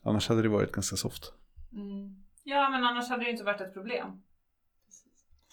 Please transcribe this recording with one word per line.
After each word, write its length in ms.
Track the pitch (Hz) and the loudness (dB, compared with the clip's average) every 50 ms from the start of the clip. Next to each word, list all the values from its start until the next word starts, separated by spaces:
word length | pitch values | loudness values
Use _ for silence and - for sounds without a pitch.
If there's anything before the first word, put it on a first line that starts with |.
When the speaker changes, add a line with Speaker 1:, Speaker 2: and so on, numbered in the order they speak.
Speaker 1:
Annars 260 | - 110 107 104 - - | 2 2 2 2 4 4
hade 140 | 117 113 | 4 4
det 60 | 110 110 | 4 4
varit 240 | 104 101 101 - | 4 4 2 2
ganska 240 | - 101 98 - 98 | 0 -4 -4 -2 -4
soft. 360 | - - 113 - - - - - _ - _ _ - - - | -4 -4 -4 -6 -8 -14 -16 -18 _ -20 _ _ -18 -18 -14
Speaker 2:
Mm. 440 | - 208 202 202 196 196 202 196 196 190 196 - _ - _ | -12 -10 -10 -8 -8 -8 -10 -12 -14 -18 -20 -20 _ -18 _
Speaker 3:
Ja, 240 | 277 277 285 277 269 | 0 4 4 4 4
men 140 | 262 254 247 | 4 4 2
annars 240 | 247 240 247 240 247 | 2 2 2 -2 -2
hade 160 | 247 226 233 | -2 0 0
det 60 | 240 | -2
inte 140 | 233 202 202 | -2 0 0
varit 160 | 202 202 202 | -2 -2 -2
ett 140 | 190 185 - | -4 -8 -8
problem. 320 | 190 190 226 240 240 - 190 190 190 _ _ _ _ _ _ _ _ _ _ _ _ _ | -10 -6 -4 -4 -4 -4 -6 -12 -16 _ _ _ _ _ _ _ _ _ _ _ _ _
Speaker 2:
Precis. 260 | _ - - _ _ _ _ _ _ - _ _ _ | _ -20 -20 _ _ _ _ _ _ -20 _ _ _